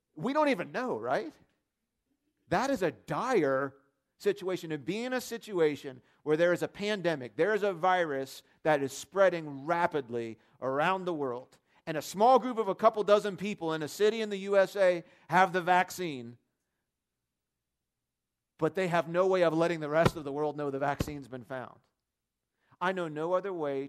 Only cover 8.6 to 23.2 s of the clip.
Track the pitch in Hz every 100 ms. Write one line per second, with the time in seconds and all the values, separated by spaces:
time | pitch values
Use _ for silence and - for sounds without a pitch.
8.6 | 160 147 135 - - 190 190 170 151 135
9.6 | 147 170 170 151 117 120 113 107 _ -
10.6 | 127 135 170 190 180 156 135 123 127 _
11.6 | _ _ 165 156 - 180 233 254 247 226
12.6 | 214 214 220 214 190 208 202 165 202 190
13.6 | 160 160 147 - 214 226 214 196 196 202
14.6 | 185 202 185 175 - _ - 175 185 180
15.6 | 170 180 185 - 175 131 117 120 _ _
16.6 | _ _ _ _ _ _ _ _ _ _
17.6 | _ _ _ _ _ _ _ _ _ -
18.6 | 156 175 180 170 165 175 190 185 170 160
19.6 | 170 165 147 156 165 170 139 143 151 143
20.6 | 143 135 143 139 - 147 117 127 113 131
21.6 | 117 - _ _ _ _ _ _ _ _
22.6 | _ - 180 185 165 151